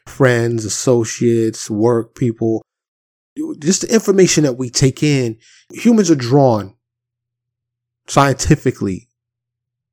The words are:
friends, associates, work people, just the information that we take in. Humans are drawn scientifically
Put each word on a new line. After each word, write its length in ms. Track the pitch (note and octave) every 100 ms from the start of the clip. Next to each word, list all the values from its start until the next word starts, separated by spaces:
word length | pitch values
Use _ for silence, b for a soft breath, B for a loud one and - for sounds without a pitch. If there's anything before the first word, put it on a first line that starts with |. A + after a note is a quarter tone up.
| -
friends, 580 | - C3 A#2+ A#2 A#2
associates, 1080 | G#2+ - - A#2+ A2+ - A#2+ A#2 A2+ A2+ -
work 440 | G#2+ A#2 A#2 A2+
people, 480 | - B2 A2+ A2+ A2 - _ _ _ _ _ _ - D#3+ D#3+
just 240 | D3 G3
the 120 | -
information 500 | A3+ - F#3+ F3 -
that 140 | D3+ B2
we 100 | B2+
take 340 | - C#3 C3
in. 360 | D3+ C#3 A#2+ A2 b b b
Humans 400 | - A#3 A3+ F3+
are 60 | D3
drawn 580 | A#2+ C#3+ C3+ A2 G2 - _ _ _ _ _ _ _ _ _ _ _ _ -
scientifically 1000 | - C#3 C3 - D3+ C3 - G#2 F#2 - _ _ _ _ _ _ _ _